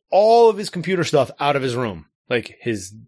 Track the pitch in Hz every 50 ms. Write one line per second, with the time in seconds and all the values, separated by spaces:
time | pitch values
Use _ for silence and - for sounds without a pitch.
0 | _ _ - 185 208 220 226 233 233 226 214 196 214 - - 180 156 170 190 175
1 | 160 - - 147 127 - - - 143 143 147 139 131 131 120 123 127 113 95 82
2 | 78 _ _ _ _ - 123 120 110 - - _ - 123 113 101 92 92 104 110
3 | 110